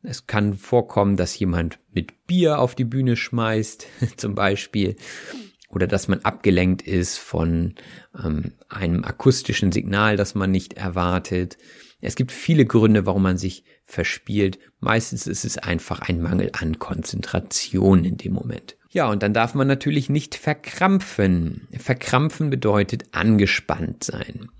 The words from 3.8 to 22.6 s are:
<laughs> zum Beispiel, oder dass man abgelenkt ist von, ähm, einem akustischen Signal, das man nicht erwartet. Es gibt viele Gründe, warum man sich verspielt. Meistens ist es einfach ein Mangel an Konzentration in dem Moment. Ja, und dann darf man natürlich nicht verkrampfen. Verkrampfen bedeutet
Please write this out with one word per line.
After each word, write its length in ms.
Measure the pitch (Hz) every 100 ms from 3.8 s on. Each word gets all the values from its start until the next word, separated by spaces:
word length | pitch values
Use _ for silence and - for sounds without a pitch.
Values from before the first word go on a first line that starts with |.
| - -
<laughs> 160 | 120 -
zum 180 | 110 98
Beispiel, 600 | 101 101 - 107 95 95 - - - 262 202 _ _
oder 180 | 92 92
dass 200 | 95 -
man 140 | 95
abgelenkt 600 | 104 - 104 90 92 92
ist 360 | - 92 87 -
von, 580 | - 82 82 82 87 - - - - -
ähm, 300 | 85 76 - - _
einem 340 | 98 90 87
akustischen 680 | - - 135 127 - 107 98
Signal, 440 | - - 101 107 104
das 180 | 101 104
man 160 | 95
nicht 220 | 95 -
erwartet. 840 | - 95 90 87 90 - 90 92 - - - - _
Es 160 | - -
gibt 160 | 123
viele 340 | - - 160 123
Gründe, 400 | 117 110 107 95
warum 180 | 95
man 140 | 95 90
sich 280 | 95 - _ _
verspielt. 760 | _ - 85 - - 104 98 92 _ _
Meistens 480 | - 113 113 92 -
ist 180 | - -
es 120 | -
einfach 420 | - 85 - 87
ein 220 | - 85
Mangel 300 | 82 92 95
an 260 | - 80 80
Konzentration 1300 | - 87 - - - 90 - - - 95 95 95 85
in 120 | -
dem 160 | -
Moment. 440 | 95 120 - - - _
Ja, 180 | 190 131
und 120 | 104
dann 100 | 104
darf 200 | 110 117
man 140 | 139 135
natürlich 420 | 139 - 147 127
nicht 260 | 143 - -
verkrampfen. 1300 | - 151 - - 190 190 - - 98 90 82 - - -
Verkrampfen 720 | - 127 - 127 156 - 156
bedeutet 640 | 131